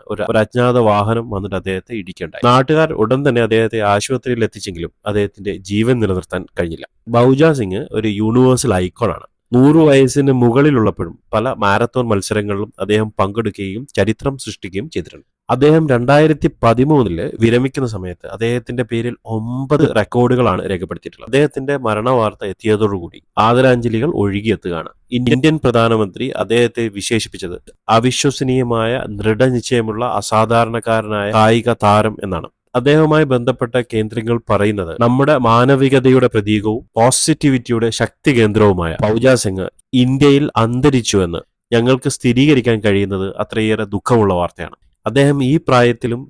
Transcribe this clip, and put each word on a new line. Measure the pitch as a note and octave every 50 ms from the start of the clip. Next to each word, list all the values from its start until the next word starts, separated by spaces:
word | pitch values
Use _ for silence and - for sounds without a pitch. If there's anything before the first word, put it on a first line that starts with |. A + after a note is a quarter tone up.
| -
ഒരു, | - G#2+ G2+ G2+ F#2+
ഒരു | A#2 A2+
അജ്ഞാത | G#2+ - _ B2 B2 B2 A#2+ B2
വാഹനം | A#2 G#2+ G#2 G#2 G2+ G#2+ A2+ A#2 A#2 A#2
വന്നിട്ട് | G#2+ G2 F#2+ G2+ G2
അദ്ദേഹത്തെ | F#2+ E2+ F#2+ F#2+ F#2 - _ A#2+
ഇടിക്കുകയുണ്ടായി. | A2 F#2+ F2+ F2+ - F2+ D#2 - - -
നാട്ടുകാർ | A#2+ B2 C3 C3+ C3 D#3 D#3 D#3+ D#3 D#3+
ഉടൻ | - G#2+ A2 B2+ C3+ C#3+ D3
തന്നെ | A#2+ A#2+ A#2
അദ്ദേഹത്തെ | G#2+ A2 A2+ A2+ A2 - A2+
ആശുപത്രിയിൽ | G#2 G2+ G2+ G#2 - - C3+ B2 - C3 B2 A#2 A2+
എത്തിച്ചെങ്കിലും | G2+ - G#2+ - G#2 F2+ E2+ E2+ D#2+ - _ _
അദ്ദേഹത്തിന്റെ | G#2+ G2+ G#2 G2+ G2 - - G2 G2+ F2+
ജീവൻ | F2+ G2 G2 G2+ G#2 A2 A#2+ C3 A#2+
നിലനിർത്താൻ | A2 F#2+ F#2 F2+ - - - F#2 F2 - _ -
കഴിഞ്ഞില്ല. | F2+ E2+ D#2+ - - - _ _ _ - A#2
ഫൗജ | A#2 A#2+ C3 C3+ C3+ D#3 E3 D#3
സിംഗ് | C3+ A2 F#2+ F#2 G#2 D3 F#3+ -
ഒരു | G#2+ G#2+ A2
യൂണിവേഴ്സൽ | G#2 G2+ G#2+ A2 A2+ B2 B2+ B2+ B2+ A#2+ - B2+ G2+
ഐക്കോണാണ്. | F#2 F#2 F#2 - - A#2+ G2+ E2 - - _ _ _ _ _ A#2
നൂറ് | B2 C3 C#3+ D3+
വയസ്സിന് | E3 D#3+ D3+ C#3 C3+ C3+ B2+ - C#3+ C3+ C#3 C3+
മുകളിലുള്ളപ്പോഴും | B2+ A#2+ A#2+ A2+ C3+ C#3+ D3+ C#3+ B2 G#2+ G2+ F#2 - F#2+ E2 - _ _ _ -
പല | A2 - C3 B2+
മാരത്തോൺ | - G#2 G2+ G2 G#2+ A#2+ A#2 - B2+ B2 A#2
മത്സരങ്ങളിലും | G#2+ G2+ F#2+ - G#2+ G#2+ G#2 G#2 G#2 G2 G#2 G#2 _ -
അദ്ദേഹം | G2 G2 G#2+ G#2+ A2 G#2+ - -
പങ്കെടുക്കുകയും | G2+ F#2+ G2+ A#2 A2+ G#2 G2 - G2+ G2 F#2+ A2 C#3 - _
ചരിത്രം | - G2 G#2+ A2 - - C#3+ C#3 C3
സൃഷ്ടിക്കുകയും | - - G2+ - - G2 F2+ F#2+ B2 D#3+
ചെയ്തിട്ടുണ്ട്. | - F#2+ D#2+ - - D2 _ _ _ _ _ -
അദ്ദേഹം | A#2 B2+ C3+ D3 D#3 D#3+ D#3+ D3
രണ്ടായിരത്തി | B2+ A#2 A#2+ B2+ C#3 D3 D#3 D#3 D#3 C#3+ - A2+ - _ -
പതിമൂന്നില് | A#2 A2+ A#2 C3 D3 D#3 C#3+ A#2+ G2 E2+ D#2+ F2 E2+ - -
വിരമിക്കുന്ന | A2+ A#2 A2+ B2 C3 C3+ - - C3+ A#2+
സമയത്ത് | A2 G2 F#2 F2+ F2 - -
അദ്ദേഹത്തിന്റെ | - G2 - A2+ A#2 A#2+ B2 A2+ - B2 B2 B2
പേരിൽ | G#2+ A#2+ A#2 A#2 B2 A#2+ - _
ഒമ്പത് | A2 A2+ A2 A2 A#2 B2 B2+ C3+ B2+ D3+ C#3+ D#3 - -
റെക്കോർഡുകളാണ് | A2 G2+ - - B2 B2 B2 B2+ B2 B2 A2 F#2 F#2 - F#2+
രേഖപ്പെടുത്തിയിട്ടുള്ളത്. | G2 F2 F2+ E2+ - E2 _ - - _ B1 A2
അദ്ദേഹത്തിന്റെ | A#2 C3+ D3 C#3+ - C#3 C3+ C3+ C#3+
മരണവാർത്ത | C#3 B2+ A2+ G#2+ G#2+ A2 B2 C3 B2 A2 G#2 F#2 _ A#2
എത്തിയതോടുകൂടി | G2+ F#2 - - A2 G#2+ G2+ A2 G2+ G2+ F#2 E2 E2 - - _ _ _ -
ആദരാഞ്ജലികൾ | G#2 A2+ A#2+ B2 C3 C3 B2 A#2+ A#2 A#2+ A2 A2 A#2 D#3 -
ഒഴുകിയെത്തുകയാണ്. | - G2+ G2+ G2 G2+ G#2 A2+ C3+ - - F#2 E2+ E2 - - - _ _ _
ഇന്ത്യൻ | B2 B2 B2 B2 D3 C3 C3 D#3+ D#3 D3+ -
പ്രധാനമന്ത്രി | C3 A#2 A#2 A#2 A2+ A2+ A2 G#2+ F#2+ F2 - A#2+ C3
അദ്ദേഹത്തെ | - - G#2 G2 A2+ A#2 A#2+ A#2 - - A#2 A2+
വിശേഷിപ്പിച്ചത് | G2 G2+ F#2+ - A#2 A2 - - - F#2 F#2+ F2 F2+ F#2+ _ - - _ _ -
അവിശ്വസനീയമായ | A2 A#2 A#2 B2+ B2 - - C#3+ B2+ - C#3+ C3 B2+ C3 B2+ A#2+ A#2 A2+ A2+ A2+ A#2+ C3 - -
ദൃഢനിശ്ചയമുള്ള | G#2+ G2+ G2+ G#2+ A2 G#2 B2+ C3 B2+ A#2+ A2 - B2+ A#2+ A2+ A2 G#2+ G#2+ A#2+
അസാധാരണക്കാരനായ | B2 - G2+ G2+ - - A2 A2 A2 A#2 A#2 A#2 A2+ A2+ A#2 - A#2+ A2+ A2 G#2+ G#2+ G#2+ G#2 G2+ G#2 A2
കായിക | A2 A2 A2 A#2 A#2 A2 B2 A#2
താരം | - - G#2 G#2 G#2+ G#2+ A2 G#2+ - -
എന്നാണ്. | G2 F#2 D#2+ - - _ _ _ _ _
അദ്ദേഹവുമായി | B2+ B2 C#3 D3 D#3 D#3+ D#3 D#3 D3+ D#3
ബന്ധപ്പെട്ട | C#3 C3 B2 A#2+ C3 B2 - C3 A#2 - B2+
കേന്ദ്രങ്ങൾ | A#2+ - - A2 G#2+ A2 A2 A#2+ A2 A2+ A#2 A#2 - -
പറയുന്നത് | A2 G2 G2+ G#2 G#2+ G2+ F#2 E2 D#2+ -
നമ്മുടെ | A#2 A#2+ B2 C3 C#3 D3 D3+ C3
മാനവികതയുടെ | B2+ A2+ A2+ A#2 B2 C3 C#3 C3+ C3+ C3+ C3+ C3+ B2+ C3 B2+ C3 B2+
പ്രതീകവും | A#2+ - A2+ G2+ G#2 G#2+ G#2+ G2+ G#2+ G#2+ B2 - _ _
പോസിറ്റിവിറ്റിയുടെ | A2+ A2+ B2+ B2+ - - - D#3 - - D3 C3 B2+ A#2 - A#2+ A2+ A2+ A2+
ശക്തി | A2 - A#2 G#2+ - _ _ - C#3
കേന്ദ്രവുമായ | A#2+ A2+ G#2 G2+ G#2+ G#2+ G#2 F#2+ F2+ E2+ E2 D#2+ - -
ഫൗജ | G#2+ G#2+ A#2 A#2+ C3 C3
സിംഗ് | A#2+ - G#2+ F#2+ F#2+ F#2 - - _ _ _ -
ഇന്ത്യയിൽ | B2+ B2 B2+ C3 C3+ C#3+ C#3+ C#3 C#3 D3 - -
അന്തരിച്ചുവെന്ന് | A2 A2+ A2+ A#2+ B2+ C3 D3 C3+ B2+ A2+ - - G2+ F#2 F2 E2+ D#2+ - _ _ _ _ _ A#2+
ഞങ്ങൾക്ക് | A#2 A#2 B2 C3 B2+ - C#3+
സ്ഥിരീകരിക്കാൻ | - - - B2+ A#2 B2 C3+ D3+ D3+ C3 A2+ A#2+ A#2 G#2+
കഴിയുന്നത് | G2+ G#2+ G2+ G2 G2+ F#2+ G2 F#2+ F#2+ G2 -
അത്രയേറെ | - G#2 - - A#2 A2 G#2+ G#2+ G#2+ A2
ദുഃഖമുള്ള | G2+ G2+ G2+ - - B2 A#2 G#2+ G2 F#2
വാർത്തയാണ്. | F2 F2 E2+ - - E2 - - _ _ _ _ _ _
അദ്ദേഹം | A2 A2 C3+ C#3 C#3+ C#3+ C#3 C3+
ഈ | B2+ D3
പ്രായത്തിലും | D#3+ - - C3 B2 B2 A#2+ A#2+ - - B2 A#2 A#2+ C3+ -